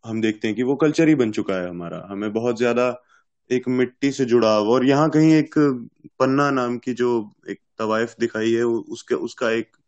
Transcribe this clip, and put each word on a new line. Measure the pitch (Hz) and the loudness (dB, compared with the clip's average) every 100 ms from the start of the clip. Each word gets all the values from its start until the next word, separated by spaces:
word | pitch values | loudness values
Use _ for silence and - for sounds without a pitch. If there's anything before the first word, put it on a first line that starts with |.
| 117 | -6
हम | 110 | -2
देखते | 110 107 113 | -2 -2 -4
हैं | 107 | -2
कि | |
वो | 123 139 | -2 0
कल्चर | 156 156 160 | 0 2 4
ही | |
बन | 151 117 | 4 2
चुका | 107 98 | -2 -4
है | 95 90 | -4 -4
हमारा, | 87 85 82 90 | -8 -10 -12 -12
हमें | 98 107 | -8 -6
बहुत | 107 120 113 | -4 -4 -2
ज्यादा | 120 120 123 120 _ _ _ _ _ | 0 0 -2 -4 _ _ _ _ _
एक | 123 127 | -4 -2
मिट्टी | 127 123 _ 139 | -2 -2 _ -4
से | 135 | -2
जुड़ाव। | 123 120 110 107 104 | 2 4 4 2 2
और | 127 127 | 2 4
यहाँ | 139 156 | 4 4
कहीं | 156 160 | 4 4
एक | 156 151 - 143 127 117 _ - _ | 4 2 2 0 0 -10 _ -20 _
पन्ना | 135 135 143 | 0 2 0
नाम | 135 123 120 | 0 -2 -4
की | 123 | -6
जो | 120 123 117 107 _ - | -2 0 0 -4 _ -14
एक | 98 _ _ | -14 _ _
तवाइफ | 107 110 117 - | -2 -2 -2 -4
दिखाई | 117 110 110 | -4 -2 0
है, | 113 | 0
उ-, | 120 117 101 | 0 -2 -6
उसके, | 113 - | -16 -6
उसका | 120 117 - 117 | -4 -4 -4 -2
एक | 113 113 _ | -2 -6 _